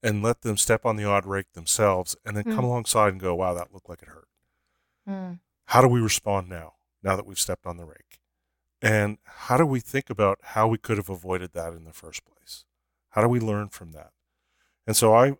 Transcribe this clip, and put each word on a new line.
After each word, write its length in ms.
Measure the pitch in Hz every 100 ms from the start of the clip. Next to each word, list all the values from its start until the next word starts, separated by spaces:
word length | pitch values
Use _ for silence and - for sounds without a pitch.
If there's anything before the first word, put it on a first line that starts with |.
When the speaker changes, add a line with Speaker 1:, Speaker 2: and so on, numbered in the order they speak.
Speaker 1:
and 200 | 113 104
let 200 | 110 120
them 140 | 117 104
step 300 | - 110 120
on 100 | 107
the 80 |
odd 220 | 104 101 95
rake 260 | 98 -
themselves 600 | - 85 - 104 92 90 -
and 120 | 110 104
then 80 |
come 120 | 113 110
Speaker 2:
Mm. 0 |
Speaker 1:
alongside 440 | 123 123 113 113 104
and 120 | 92
go, 140 | 92
"Wow, 180 | 87 92
that 200 | 87 87
looked 140 | 95 -
like 120 | 85
it 60 | -
hurt." 200 | 82 _ _ _ _ _ _ _ _ -
Speaker 3:
Mm. 320 | 190 185 175 _ _ -
Speaker 1:
How 160 | 120
do 60 | 127
we 120 | 123
respond 480 | 110 - 104 98 90
now, 260 | 87 80 _ _ _
now 120 | 98 95
that 100 | 101
we've 120 | 95
stepped 280 | - 90 90
on 100 | 87
the 80 |
rake? 360 | 82 - _ _ _ _ _ _ _ _
And 380 | 110 107 104 107
how 320 | _ - - 127
do 100 | 156
we 140 | 131
think 280 | - 135 -
about 300 | 107 101 98
how 280 | - 110 110
we 100 | 113
could 200 | - 107
have 100 | 98
avoided 440 | 92 90 92 90
that 200 | 87 82
in 120 | 82
the 80 | 80
first 320 | - 82 -
place? 400 | - _ - - _ _ _ _ _
How 120 | 107
do 60 | 117
we 120 | 123
learn 300 | 110 104 104
from 200 | - 85
that? 220 | 78 78 _ _ _ _ _ _ _ -
And 80 | 107
so 180 | 110 113
I, 200 | 135